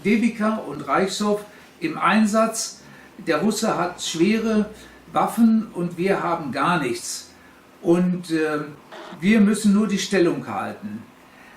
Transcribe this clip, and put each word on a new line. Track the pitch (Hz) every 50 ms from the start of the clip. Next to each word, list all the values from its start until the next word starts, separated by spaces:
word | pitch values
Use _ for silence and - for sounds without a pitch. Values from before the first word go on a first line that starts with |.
| -
Devica | 196 226 220 226 226 - - 208 220 220
und | 214 - - 143 139 143
Reichshof | 135 139 160 190 190 - - 208 208 208 208 - - - - - - - -
im | 175 156 - 156
Einsatz. | 160 170 196 220 220 202 202 220 220 220 226 - - - - - - - - - - - - - 190
Der | - 156 156
Russe | 196 220 - - 226 214 156 156
hat | 175 180 180 - -
schwere | - - 165 165 196 220 226 208 226 220 214 208 214 - - - - - - - - -
Waffen | - - - - 220 233 226 226 220 208 - -
und | 175 175 170 165 156
wir | 175 196 196 - 170
haben | 175 170 165 156 135 113
gar | 135 143 165 180 165
nichts. | 139 120 117 - - - - - - - - - - - - - - - - - -
Und, | 175 170 180 180 180 175 165 - 160
äh, | 160 160 156 156 151 151 151 147 147 - - - - - - - - -
wir | 156 196 220 233
müssen | 202 202 214 - - 208 196
nur | 202 214 196
die | 196 190
Stellung | - - 202 185 170 170 143 135 120 123
halten.“ | 104 98 104 107 104 - 101 107 104 113 120 - - - - - - - - - -